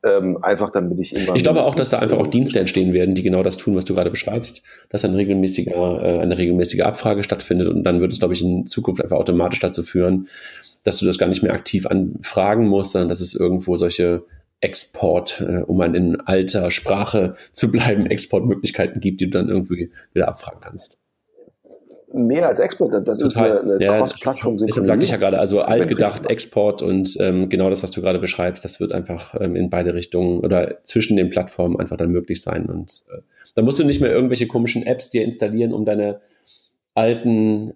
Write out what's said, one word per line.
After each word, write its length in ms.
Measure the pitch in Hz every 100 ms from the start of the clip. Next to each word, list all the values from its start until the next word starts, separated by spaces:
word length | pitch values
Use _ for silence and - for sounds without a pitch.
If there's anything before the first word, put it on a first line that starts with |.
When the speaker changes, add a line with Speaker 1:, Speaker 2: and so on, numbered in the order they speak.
Speaker 1:
ähm, 400 | - 98 92 92
einfach 260 | - 101 104
damit 300 | 101 90 87
ich 160 | - -
immer 200 | 185 90
Speaker 2:
Ich 60 |
glaube 200 | - -
auch, 120 | 139
dass 160 | 139 127
Speaker 1:
mindestens, 0 |
Speaker 2:
da 100 | 120
einfach 180 | - -
auch 60 | -
Speaker 1:
ähm, 60 |
Speaker 2:
Dienste 280 | 120 131 110
entstehen 340 | 92 - 92
werden, 220 | 90 90 95
die 80 |
genau 180 | 95 92
das 160 | 95 90
tun, 180 | - 92
was 100 | 92
du 100 | 92
gerade 160 | 87
beschreibst, 500 | - - 113 120 - - - _
dass 140 | 104
ein 120 | 101 95
regelmäßiger, 560 | 101 98 95 92 90
äh, 460 | 87 90 87 85 87
eine 180 | 87 87
regelmäßige 440 | 87 90 87 -
Abfrage 420 | - - 113 101
stattfindet 460 | 101 95 - 90 90
und 140 | 85 85
dann 160 | 87
wird 100 | 90
es, 80 | -
glaube 160 | 90 90
ich, 80 |
in 240 | 90 90 -
Zukunft 340 | - 110 92
einfach 160 | - -
automatisch 440 | - 87 90 -
dazu 200 | 90 -
führen, 460 | 82 92 90 92 92 - - - - _
dass 160 | - -
du 80 | 92
das 100 | 90
gar 100 | 92
nicht 140 | 95
mehr 120 | -
aktiv 340 | 87 - 98 92
anfragen 800 | 95 95 - - - 98 110 110
musst, 240 | 98 95
sondern 180 | 95 87
dass 120 | 90
es 120 | 90
irgendwo 440 | 92 90 90 92 87
solche 480 | 90 87 87 87 - - _ _
Export, 840 | 95 - - - 90 87 87 -
äh, 220 | - 87
um 140 | - 92
mal 180 | 85 87
in 260 | 90 -
alter 480 | - 95 95 208 123
Sprache 640 | - - 202 202 - 92 - -
zu 200 | - 117
bleiben, 340 | - 120 104 87
Exportmöglichkeiten 960 | - - 95 120 98 - - 98 -
gibt, 200 | 101 95
die 100 | 92
du 80 | 95
dann 100 | 90
irgendwie 420 | 95 90 87 87 - -
wieder 140 | - -
abfragen 320 | - - -
kannst. 380 | - 95 - - _ _ _ _ - _ - - _ - _
Speaker 1:
Mehr 340 | 131 117 147 165
als 120 | 113
Export, 460 | - - 135 104 107
das 140 | 107
ist 140 | 143
Speaker 2:
Total. 260 | 117 113 104
Speaker 1:
eine, 140 | 101
eine 100 | 98
Speaker 2:
Ja, 140 | 95 107
Speaker 1:
Cross-Plattform-Synchronisierung. 680 | 120 - 135 127 - 107 107
Speaker 2:
deshalb 180 | 110 98
sagte 180 | 110
ich 80 | -
ja 60 | 107
gerade, 200 | 95 92
also 200 | 95 101
Speaker 1:
Wenn 80 | -
Speaker 2:
altgedacht, 640 | 113 85 - 104 101 -
Export 520 | 113 - - 104 101
und, 360 | - 95 95 -
ähm, 300 | 95 92 92
genau 200 | 95 95
das, 140 | 98
was 80 | 92
du 80 | -
gerade 200 | 92 90
beschreibst, 440 | 92 - 90 90
das 160 | 87 -
wird 140 | 92
einfach, 420 | 92 90 85 - -
ähm, 200 | 95 90
in 120 | 92
beide 240 | 90 87
Richtungen 460 | 87 87 90 90 87
oder 420 | 87 90 - -
zwischen 340 | - 117 104 101
den 120 | 90
Plattformen 480 | 90 90 - 87 87
einfach 200 | 92 87
dann 140 | 85
möglich 300 | 87 87 85
sein. 260 | - 85 85
Und, 360 | 85 87 - _
äh, 60 | - _ _ - -
da 80 |
musst 160 | 113 139
du 40 |
nicht 160 | 147 143
mehr 140 | 131
irgendwelche 340 | 113 127 123 117
komischen 360 | 120 117 117
Apps 260 | 117 123 -
dir 160 | 117 110
installieren, 480 | 120 107 110 117
um 100 | 107
deine 380 | 107 107 104 101 _ _ _ - _ _ _
alten 800 | - 110 117 120 113 110 107 107